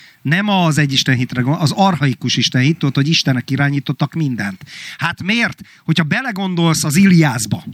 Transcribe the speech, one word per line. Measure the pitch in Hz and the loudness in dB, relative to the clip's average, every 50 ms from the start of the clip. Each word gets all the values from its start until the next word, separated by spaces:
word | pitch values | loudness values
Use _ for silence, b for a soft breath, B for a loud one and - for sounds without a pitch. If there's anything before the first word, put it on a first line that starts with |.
| B B B B | B B B B
Nem | B 135 160 185 208 214 | B -2 0 0 0 0
az | 196 190 175 160 147 151 | 2 2 2 2 2 2
egy | 151 139 | 2 2
istenhitre | 135 147 - 143 131 120 127 - - 123 | 0 0 0 2 2 0 0 -2 -2 -2
gond-, | 120 131 151 - | 0 0 0 0
az | 151 139 | 0 0
archaikus | 196 - 190 196 180 143 147 139 120 - - 120 - - | 2 2 2 2 2 2 0 -2 -2 -2 -4 -2 -2 0
istenhit, | 113 - - 127 127 147 170 - | -2 0 0 2 2 2 2 2
tudod, | - 139 - | 0 0 0
hogy | 139 139 156 | 0 0 0
istenek | 165 - - 147 131 123 - - | 0 0 0 0 -2 -2 -2 -4
irányítottak | 135 135 143 139 143 143 - - 143 - 151 - - | -2 0 0 0 0 -2 -4 -4 -4 -4 -4 -4 -2
mindent. | 170 156 139 123 107 104 101 95 - - B B B B B B B | -4 -2 -2 -2 -4 -6 -8 -8 -12 -16 B B B B B B B
Hát | - 170 175 - 156 | -6 -6 -6 -6 -4
miért? | 185 220 240 233 180 - - 190 B B B B | -2 0 0 0 -2 -4 -8 -14 B B B B
Hogyha | - 160 170 165 | -2 0 0 0
belegondolsz | 143 190 233 262 262 208 185 196 190 185 170 170 165 156 156 - | 0 -2 -2 -2 -4 -6 -4 -4 -4 0 0 2 2 2 0 -2
az | 156 135 | 0 2
Iliászba | 175 196 196 180 165 160 143 113 113 - - - - - - | 4 6 6 6 6 6 4 2 -2 -4 -4 -6 -6 -6 -12